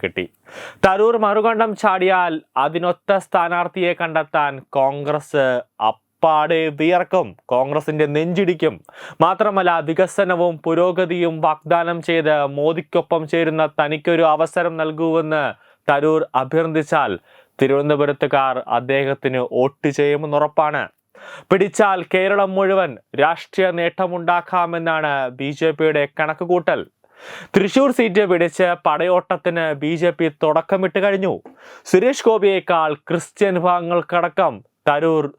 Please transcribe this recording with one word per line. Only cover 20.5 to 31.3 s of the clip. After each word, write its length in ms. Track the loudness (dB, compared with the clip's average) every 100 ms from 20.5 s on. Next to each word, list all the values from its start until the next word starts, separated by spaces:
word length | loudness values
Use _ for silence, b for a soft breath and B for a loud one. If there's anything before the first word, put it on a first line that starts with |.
| 0 0 -2 -8 _ _ B B B 0
പിടിച്ചാൽ 500 | 2 2 2 2 2 0
കേരളം 360 | 0 2 2 0 0
മുഴുവൻ 340 | 2 2 0 -6 -10 0
രാഷ്ട്രീയ 460 | 0 0 -6 -2 0 0
നേട്ടമുണ്ടാക്കാമെന്നാണ് 1300 | -2 -2 -4 -2 0 -2 0 -2 0 -2 -2 0 0 -2 -4 -6
ബി 100 | -8 -2
ജെ 100 | -2 0
പിയുടെ 260 | 0 0 -2 -4
കണക്കുകൂട്ടൽ. 600 | -4 -4 0 0 0 -2 -6 _ _ B B B B 0
തൃശൂർ 340 | 2 4 2 2
സീറ്റ് 260 | 0 2 2
പിടിച്ച് 360 | 2 0 0 0 0 -2
പടയോട്ടത്തിന് 800 | 0 0 0 0 -4 -2 -2 -4 -4
ബി 120 | -4 0
ജെ 100 | -2 0
പി 80 | -4 0
തുടക്കമിട്ട് 560 | 0 0 0 -2 -2 -2 -2
കഴിഞ്ഞു. 280 | 0 -2